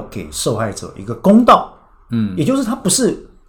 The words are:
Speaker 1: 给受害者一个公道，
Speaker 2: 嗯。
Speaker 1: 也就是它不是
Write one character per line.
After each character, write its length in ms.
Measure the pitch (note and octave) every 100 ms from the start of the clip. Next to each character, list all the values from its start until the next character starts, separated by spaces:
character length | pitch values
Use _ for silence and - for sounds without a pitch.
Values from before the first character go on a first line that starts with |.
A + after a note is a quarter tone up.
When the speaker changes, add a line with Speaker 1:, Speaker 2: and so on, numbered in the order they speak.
| -
Speaker 1:
给 200 | G2+ D#2
受 240 | - D3+ A2
害 160 | A2
者 220 | F#2+ - -
一 80 |
个 100 | G2 A2+
公 280 | F#3+ A3
道， 300 | B3 G#3 - - _ _ -
Speaker 2:
嗯。 220 | A#2 G#2 F#2
Speaker 1:
也 80 | D3
就 100 | C4+
是 80 |
它 100 | A3
不 160 | B3+ F#3
是 380 | - A3 - - _